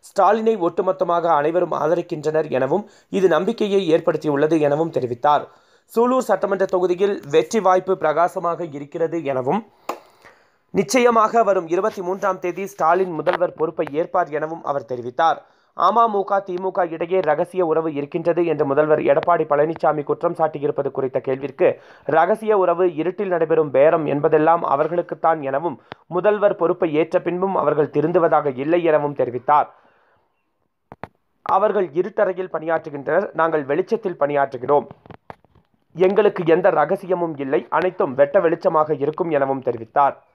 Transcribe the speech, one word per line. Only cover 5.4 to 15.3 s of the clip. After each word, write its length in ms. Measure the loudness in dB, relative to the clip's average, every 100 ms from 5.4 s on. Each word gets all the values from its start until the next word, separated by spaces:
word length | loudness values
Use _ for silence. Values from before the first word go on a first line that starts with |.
| -2 _ _ _ _
சூலூர் 380 | 0 2 2 0
சட்டமன்ற 380 | 0 0 -2 0 0
தொகுதியில் 420 | 0 0 0 -2 0
வெற்றி 340 | 0 2 0
வாய்ப்பு 340 | 4 2 2 -2
பிரகாசமாக 720 | 0 0 0 0 -6 -6 -8
இருக்கிறது 480 | -10 -12 -4 -4 -4
எனவும் 380 | -4 -4 -2 -4 -4 _ -14 -14 _ _ -20 _ _ _ _
நிச்சயமாக 680 | -4 0 2 4 4 2 2
வரும் 240 | 2 0 0
இருபத்தி 340 | -2 -2 -4
மூன்றாம் 380 | -6 -4 -4 -4
தேதி 220 | -6 -6 -10
ஸ்டாலின் 460 | -2 2 2 0
முதல்வர் 400 | -2 -2 0 -2
பொறுப்பை 320 | -2 -4 -4 -4
ஏற்பார் 400 | -4 -2 -2 -2
எனவும் 340 | -4 -6 -8 -6
அவர் 240 | -6 -6
தெரிவித்தார். 480 | -8 -8 0 0